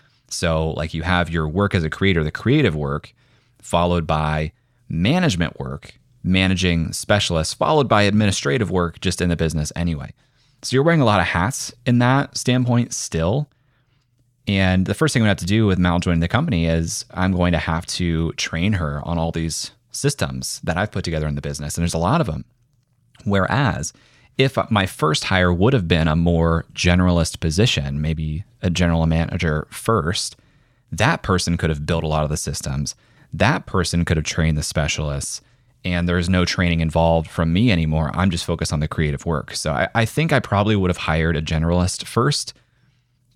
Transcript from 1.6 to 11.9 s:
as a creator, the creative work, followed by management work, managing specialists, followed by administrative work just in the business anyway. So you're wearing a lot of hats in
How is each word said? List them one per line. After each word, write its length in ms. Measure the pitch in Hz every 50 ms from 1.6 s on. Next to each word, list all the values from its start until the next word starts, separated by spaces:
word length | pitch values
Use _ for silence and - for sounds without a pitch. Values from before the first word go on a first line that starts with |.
| 101 101 -
as 100 | 95 80
a 60 | 78
creator, 340 | - - 95 98 92 85 78
the 60 | 76
creative 440 | - - - 110 135 156 143 104 78
work, 400 | 76 73 69 71 76 - - _ _ _ _ _ _ _ _ _ _
followed 460 | - - - 85 87 87 90 87 80
by 460 | 76 80 78 78 76 78 78 78 78 - _ _ _ _ _ _ -
management 720 | - 80 87 107 156 185 185 151 98 85 85 - - -
work, 380 | 69 65 69 - - - - _ _ _ _ _ -
managing 680 | 90 92 92 95 92 95 90 92 90 85 82 80 - -
specialists, 640 | - - - 104 101 - - 87 80 78 - -
followed 340 | - - 151 156 151 135 110
by 140 | 117 104 104
administrative 680 | 101 101 107 107 101 92 - - 143 139 131 110 87
work 300 | 92 92 87 85 - -
just 200 | - 95 87 -
in 80 | 95 87
the 80 | 85
business 360 | 80 85 80 80 78 76 76 -
anyway. 360 | - 87 85 82 71 67 - - _ _ _ _ _ _ _ _ _ -
So 120 | - -
you're 80 | 131 139
wearing 180 | 165 170 160
a 40 | 135
lot 160 | 110 104 98
of 60 | 85
hats 460 | - - 90 87 107 135 - - - - - -
in 120 | -